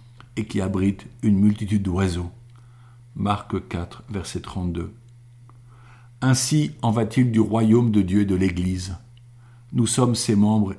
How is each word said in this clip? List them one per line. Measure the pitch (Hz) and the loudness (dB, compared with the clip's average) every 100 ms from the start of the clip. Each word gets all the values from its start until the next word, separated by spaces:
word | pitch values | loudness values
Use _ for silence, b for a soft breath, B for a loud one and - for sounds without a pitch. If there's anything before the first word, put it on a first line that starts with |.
| B B B - | B B B -10
et | 107 | -6
qui | 107 | -4
abrite | 95 95 98 98 - - | -2 0 0 -2 -8 -4
une | 117 98 | 0 4
multitude | 104 104 101 104 | 4 2 -2 -2
d'oiseaux. | 95 90 95 87 87 - - b b b b b b - | 0 0 0 -2 -8 -12 -20 b b b b b b -6
Marc | 101 101 - 127 - | -2 -2 -4 -8 -6
quatre, | 87 87 - - | -8 -8 -14 -12
verset | 101 - 90 | -10 -8 -10
trente-deux. | - 98 90 85 - - - - - - - b b b b b b - | -10 -8 -6 -6 -10 -14 -20 -20 -20 -20 -20 b b b b b b -4
Ainsi | 127 123 - 151 147 - | 0 0 2 0 0 -2
en | 120 | -2
va-t-il | 110 107 131 123 | 0 0 2 2
du | 113 | 2
royaume | 107 113 110 117 120 | 2 2 4 4 4
de | 104 | 2
Dieu | 92 98 | 2 2
et | 101 | 2
de | 92 | 2
l'Église. | 95 87 90 92 92 85 - - - b b b b | 0 0 -2 -4 -6 -12 -16 -20 -20 b b b b
Nous | 127 113 | -2 0
sommes | - 123 117 | 2 2 2
ses | - 104 | 2 4
membres | 104 110 98 | 4 4 0